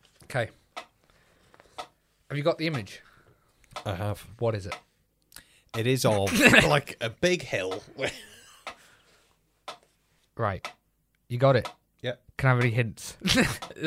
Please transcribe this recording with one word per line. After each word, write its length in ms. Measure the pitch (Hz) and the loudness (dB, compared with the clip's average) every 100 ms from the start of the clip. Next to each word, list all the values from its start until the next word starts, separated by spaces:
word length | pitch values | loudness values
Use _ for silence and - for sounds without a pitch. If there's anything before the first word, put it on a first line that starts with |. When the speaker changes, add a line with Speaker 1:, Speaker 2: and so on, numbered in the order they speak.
| _ _ | _ _
Speaker 1:
Okay. 240 | - 131 110 - _ - - _ _ _ _ _ _ - _ - - _ _ _ - | -8 -6 -6 -8 _ -18 -18 _ _ _ _ _ _ -20 _ -18 -18 _ _ _ -10
Have 60 | 143 | -2
you 80 | |
got 140 | 151 160 | -2 0
the 80 | 160 | -2
image? 340 | 139 98 - - _ _ _ _ _ - - - | -4 -6 -14 -20 _ _ _ _ _ -18 -10 -8
Speaker 2:
I 80 | |
have. 320 | 90 104 101 - 98 | -6 -6 -8 -12 -6
Speaker 1:
What 160 | 117 | -4
is 120 | 107 90 | -4 -8
it? 100 | - _ _ _ _ _ - - _ _ 117 | -14 _ _ _ _ _ -20 -20 _ _ -4
Speaker 2:
It 100 | 117 | 0
is 180 | 131 | 2
of, 280 | 120 104 98 220 | 2 2 2 4
Speaker 1:
<laughs> 240 | 254 214 | 6 8
Speaker 2:
like, 320 | 160 143 - - | 6 4 0 -8
a 100 | 113 | -8
big 320 | - 180 180 | 0 0 0
hill. 400 | - 104 95 98 - - | -4 -6 -4 -8 -12 -8
<laughs> 120 | - - - - - - - - - _ _ _ _ _ _ _ - - _ _ _ _ _ - | -8 -8 -18 -20 -20 -18 -18 -18 -20 _ _ _ _ _ _ _ -18 -18 _ _ _ _ _ -4
Speaker 1:
Right. 320 | 107 95 - - _ _ _ _ - | -4 -4 -10 -16 _ _ _ _ -8
You 80 | 120 | 2
got 200 | 135 123 | 4 4
it? 120 | - - _ _ | 2 -10 _ _
Speaker 2:
Yeah. 120 | 127 - _ - | -10 -10 _ 0
Speaker 1:
Can 100 | 135 | 2
I 40 | |
have 80 | 123 | 4
any 100 | 123 | 2
hints? 460 | 113 113 - - - | 2 -2 -4 -16 -6
<laughs> 40 | |
Is 120 | 190 254 135 117 - - | 0 2 2 -2 -12 -4